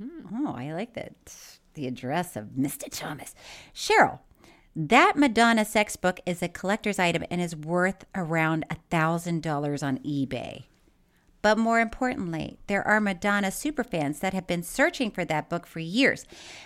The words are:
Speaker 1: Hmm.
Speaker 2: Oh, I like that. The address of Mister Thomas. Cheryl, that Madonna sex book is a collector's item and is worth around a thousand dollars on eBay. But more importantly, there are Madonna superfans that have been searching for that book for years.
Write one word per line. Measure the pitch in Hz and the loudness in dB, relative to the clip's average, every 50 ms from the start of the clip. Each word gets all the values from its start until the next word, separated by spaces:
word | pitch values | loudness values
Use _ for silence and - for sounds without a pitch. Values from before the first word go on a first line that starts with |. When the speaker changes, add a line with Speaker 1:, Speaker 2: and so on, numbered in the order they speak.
Speaker 1:
Hmm. | 208 269 339 320 - - 202 240 302 214 | -14 -14 -12 -14 -12 -10 -6 -4 -4 -4
Speaker 2:
Oh, | 135 123 | -4 -6
I | 123 151 156 | -6 -6 -6
like | 170 220 - - | -6 -8 -8 -8
that. | - - - - - _ - - - - - - - _ _ _ | -10 -12 -12 -14 -20 _ -20 -20 -20 -20 -20 -20 -20 _ _ _
The | 156 139 127 | -8 -6 -6
address | 127 - - 127 143 175 180 - - | -6 -6 -4 -2 -2 -2 -2 -4 -6
of | 107 107 104 117 131 | -10 -10 -6 -2 -2
Mister | 135 151 - - - - | -2 -2 -2 -6 -10 -10
Thomas. | - - - 160 156 135 - - - - - - - - - - - | -10 -8 -8 -8 -8 -10 -12 -16 -18 -18 -20 -20 -20 -20 -20 -18 -12
Cheryl, | - - - 427 440 - - - - _ _ _ _ - - - _ _ _ - | -6 0 4 6 6 6 6 4 -2 _ _ _ _ -20 -20 -20 _ _ _ -8
that | 160 156 143 220 269 339 415 403 339 | -6 0 4 6 6 8 6 6 4
Madonna | 285 269 208 226 233 233 233 220 214 | 4 4 6 6 6 6 6 4 2
sex | - - 214 208 - - | 2 2 2 2 0 0
book | - - 180 185 - - | -2 0 0 0 0 -2
is | 185 175 - | -6 -4 -2
a | 180 170 | -4 -6
collector's | - - - 185 208 220 - 214 190 - | -6 -4 -2 -2 -2 0 -2 -2 0 2
item | 185 170 170 160 165 - | 2 2 2 0 -2 -4
and | - 175 | -2 -2
is | 175 165 165 | -2 -2 -4
worth | 151 151 156 175 180 180 190 190 - - - - | -6 -4 0 2 2 2 2 0 -2 -8 -10 -6
around | 196 175 151 165 165 160 160 160 160 147 - | -4 -2 0 2 2 2 2 2 0 -2 -4
a | 156 - _ - | -8 -10 _ -2
thousand | 175 165 156 160 170 170 165 175 170 160 151 | 0 2 2 2 2 0 0 -2 -2 -2 0
dollars | 165 151 143 147 147 143 139 151 | -2 -2 0 0 -2 -2 -2 -2
on | 139 131 127 | -2 -2 -2
eBay. | - 143 147 139 135 - - 117 113 - - - - - _ _ _ _ _ _ _ _ _ _ _ _ _ _ | -2 -2 -2 -2 -2 -2 -4 -6 -6 -8 -12 -14 -16 -20 _ _ _ _ _ _ _ _ _ _ _ _ _ _
But | - 208 214 220 | 2 4 4 4
more | 226 226 226 226 | 4 2 2 2
importantly, | 226 226 - - 262 254 - - 190 170 165 160 - - - - - - | 2 0 -2 -2 -4 -2 -2 -4 -4 -4 -4 -6 -6 -8 -10 -10 -6 -2
there | 202 196 - | -2 0 2
are | - 208 214 | 2 2 4
Madonna | 214 202 190 175 - 208 202 202 196 190 | 4 2 0 0 0 2 2 2 2 0
superfans | 190 - - 294 302 - 233 - - 165 147 139 151 - | -2 -2 -4 -4 -2 -2 -4 -2 -2 -2 0 -2 -2 -2
that | - 190 190 | -2 -2 -2
have | 185 180 - | -2 -2 -2
been | 180 175 170 | -2 -4 -4
searching | - - - 277 339 339 - 262 208 | -4 0 2 2 2 2 0 -4 -4
for | - - 175 | -2 -4 -4
that | - 156 151 151 - | -2 -2 -2 -2 -2
book | 170 170 - | -4 -6 -6
for | - - 165 | -8 -10 -10
years. | 160 165 185 240 269 - - - - - - - - - - - - | -8 -2 2 4 4 4 4 2 -4 -14 -20 -20 -18 -18 -18 -18 -14